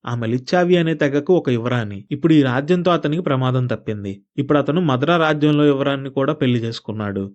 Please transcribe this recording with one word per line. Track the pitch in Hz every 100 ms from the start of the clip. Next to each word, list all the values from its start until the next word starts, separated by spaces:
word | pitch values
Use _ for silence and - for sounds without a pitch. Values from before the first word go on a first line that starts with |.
ఆమె | 120 120 113
లిచ్చావి | 123 127 180 175 175
అనే | 165 156
తెగకు | 147 143 143 175
ఒక | 147
యువరాణి. | 120 117 123 107 98 -
ఇప్పుడు | 143 165 156
ఈ | 131
రాజ్యంతో | 123 147 180 175 165
అతనికి | 147 156 165
ప్రమాదం | 135 131 127 123
తప్పింది. | 135 - 104 101 98 _ -
ఇప్పుడు | 143 147
అతను | 139 156 170
మద్రా | 127 143 175 160
రాజ్యంలో | 156 151 147 147
యువరాణ్ణి | 139 143 139 135 131
కూడా | 139 156
పెళ్లి | 131 120 113
చేసుకున్నాడు. | 113 - 107 104 98 98